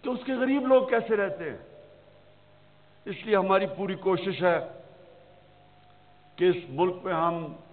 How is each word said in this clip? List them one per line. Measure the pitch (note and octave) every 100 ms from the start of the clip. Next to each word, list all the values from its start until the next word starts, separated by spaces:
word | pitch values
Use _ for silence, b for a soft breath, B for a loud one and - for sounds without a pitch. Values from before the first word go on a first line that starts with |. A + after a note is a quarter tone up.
कि | -
उसके | B3+ - C4
गरीब | C4 C#4 C4
लोग | C4 C4
कैसे | A#3 A3+ G#3+
रहते | G3 -
हैं। | D#3+ G#2 - - - - - - - _ _ - - _ _ _ -
इसलिए | F#3+ A3 G3+
हमारी | F#3+ F#3+ F#3+
पूरी | - F#3+ F#3+
कोशिश | G3 F3+ G3 E3
है | F3+ E3 - - - - - - - - - _ - _ _ - _ _ _ -
कि | F3+
इस | F3 C3+
मुल्क | C#3 F3+ F3+ F#3
में |
हम | E3 E3+ E3+ D#3 - -